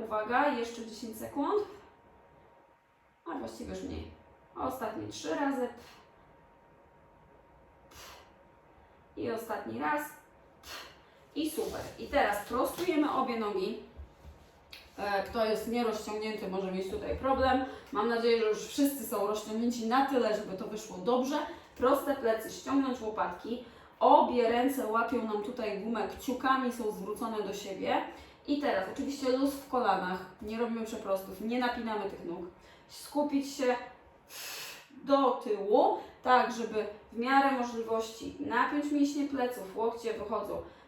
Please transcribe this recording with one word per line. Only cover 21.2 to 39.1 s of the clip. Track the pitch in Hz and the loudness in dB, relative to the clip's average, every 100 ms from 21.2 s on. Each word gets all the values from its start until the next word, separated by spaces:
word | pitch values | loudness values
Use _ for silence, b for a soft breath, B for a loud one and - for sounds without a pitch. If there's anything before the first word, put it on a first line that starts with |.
| - 302 339 B B - | 2 -2 -4 B B 0
Proste | 247 269 285 | 2 4 2
plecy, | 269 226 220 - | 0 0 0 -4
ściągnąć | - 254 277 262 233 | -10 0 2 2 -2
łopatki. | 214 - 143 - - 247 B B B B | -4 -2 -4 -4 -6 -6 B B B B
Obie | 254 302 - 247 226 | 8 10 8 4 4
ręce | 240 269 269 214 | 4 4 2 0
łapią | 240 233 233 | 2 2 0
nam | 220 208 | 0 -2
tutaj | 208 240 214 190 | -2 -4 -4 -4
gumę, | 220 214 196 | -2 -2 -4
kciukami | - - - 262 269 247 | -6 -4 0 2 2 2
są | 233 214 | -2 -4
zwrócone | 185 185 208 226 214 | -4 -6 -4 -2 -2
do | 196 | -4
siebie. | 202 196 185 - 285 - B B B - | -4 -6 -4 0 0 -2 B B B -2
I | 285 | 0
teraz | 247 196 185 | 2 0 -2
oczywiście | - 277 - 262 262 | -4 -4 -2 2 4
luz | 277 | 2
w | - - | 0 -2
kolanach, | 247 214 185 180 180 - - | 2 4 2 0 -4 -6 -12
nie | 214 226 | -6 -2
robimy | 233 226 | -2 -2
przeprostów, | 220 220 196 190 190 190 | -4 -6 -2 -2 -2 -8
nie | 220 247 | -2 0
napinamy | 247 240 220 208 196 | 0 0 -2 -2 -4
tych | - | -6
nóg. | 170 185 175 - B B B | -8 -8 -10 -14 B B B
Skupić | - - 285 294 277 - | -18 -4 0 2 2 -2
się | - 247 247 - - - - - B B B B B B | 0 2 2 -2 -16 -20 -20 -18 B B B B B B
do | - - 277 254 | -6 4 6 6
tyłu, | - 226 196 202 247 - - B B | 2 -2 -2 4 6 6 2 B B
tak | 254 254 240 | 6 6 6
żeby | 233 208 214 - - - | 0 -2 -2 -4 -6 -10
w | 226 | -2
miarę | 247 277 277 | 4 6 6
możliwości | 254 240 226 226 226 226 - 277 - | 4 0 -2 0 0 -2 -6 -10 -6
napiąć | 285 466 - 294 294 | 0 2 2 2 2
mięśnie | 294 285 | 2 2